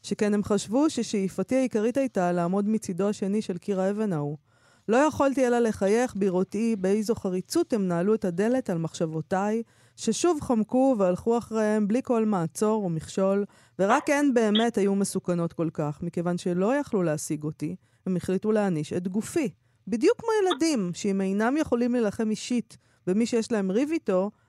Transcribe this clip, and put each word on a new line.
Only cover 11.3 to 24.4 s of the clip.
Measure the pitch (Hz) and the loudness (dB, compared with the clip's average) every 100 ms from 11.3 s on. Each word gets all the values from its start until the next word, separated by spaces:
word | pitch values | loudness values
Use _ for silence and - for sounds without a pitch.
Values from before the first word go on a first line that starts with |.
| 233 | -2
אחריהם | - 220 214 214 202 | -2 -2 2 2 2
בלי | 240 | 0
כל | - 233 | 2 0
מעצור | 220 196 160 - 214 220 | 2 0 -2 0 0 0
ומכשול, | 190 160 - - 190 196 202 _ _ - | -2 -4 -4 0 2 2 -2 _ _ -2
ורק | 196 269 302 | 2 2 2
הן | 285 294 | 2 4
באמת | 240 214 214 233 226 | 4 4 2 2 2
היו | 196 | 0
מסוכנות | 196 196 190 - 175 170 | 0 -2 -2 -2 -2 -2
כל | - 165 | -2 -4
כך, | - 147 147 | -2 -6 -4
מכיוון | 170 175 170 175 | -6 -4 -2 -2
שלא | 185 175 196 | -2 0 0
יכלו | 277 277 208 | 0 0 0
להשיג | 170 151 - 151 | 0 -2 -4 -6
אותי, | 151 151 151 185 _ _ - | -6 -6 -8 -10 _ _ -4
הם | 180 | -4
החליטו | - 185 214 | -2 -2 0
להעניש | 214 196 160 151 | 0 2 -2 -2
את | 180 180 | -4 -4
גופי. | 196 214 339 240 - _ _ - | -4 -2 -2 -2 -6 _ _ -6
בדיוק | 214 320 480 | 2 2 2
כמו | 466 427 | 0 2
ילדים, | 370 277 330 269 180 | 2 2 0 2 -2
שאם | 165 208 196 | -2 -2 0
אינם | 190 196 226 294 | 0 0 0 0
יכולים | 302 240 247 | 0 0 2
להילחם | 247 208 - 220 | 2 0 -2 -4
אישית | 214 - 247 - - _ _ - | -4 -2 -4 -4 -18 _ _ -2
במי | 196 233 | 0 2
שיש | 233 220 | 0 0
להם | 220 190 | -2 0
ריב | 202 294 | 0 0
איתו, | 330 - 185 202 _ | -2 0 0 0 _